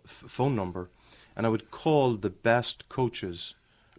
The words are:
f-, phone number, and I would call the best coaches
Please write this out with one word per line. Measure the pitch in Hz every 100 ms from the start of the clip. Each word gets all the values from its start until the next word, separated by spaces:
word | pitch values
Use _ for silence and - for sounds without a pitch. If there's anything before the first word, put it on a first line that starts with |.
f-, | - - -
phone | - 131
number, | 123 92 90 90 _ - - -
and | -
I | 113
would | 90 -
call | - 165 151 131
the | 110 101
best | - 117 117 - - -
coaches | - 123 - 98 85 - - _ _ _